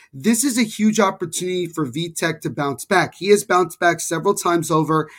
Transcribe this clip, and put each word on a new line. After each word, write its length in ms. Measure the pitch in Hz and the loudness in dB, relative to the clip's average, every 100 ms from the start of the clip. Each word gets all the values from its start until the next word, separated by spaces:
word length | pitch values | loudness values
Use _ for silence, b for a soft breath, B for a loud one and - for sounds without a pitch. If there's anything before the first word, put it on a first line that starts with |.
| B | B
this 300 | 135 190 233 | -2 2 2
is 160 | 285 233 | 2 0
a 60 | |
huge 340 | 220 - 214 214 | 0 2 2 4
opportunity 680 | 196 196 175 - 185 180 170 | 2 0 -6 -6 -4 -4 -4
for 180 | 165 135 | -4 -4
Vitek 540 | 135 170 165 165 160 | -4 -6 -2 -4 -2
to 100 | 160 | -6
bounce 340 | 123 143 123 | -4 -4 -6
back. 300 | - 185 151 | -2 0 0
He 140 | - 190 | 0 4
has 160 | 208 | 4
bounced 340 | - 185 175 - | 4 2 0 0
back 220 | 175 165 | 0 0
several 340 | - 165 180 | -2 -2 -2
times 340 | 202 180 170 160 | 0 0 0 2
over 400 | 160 151 160 151 | 0 2 0 -2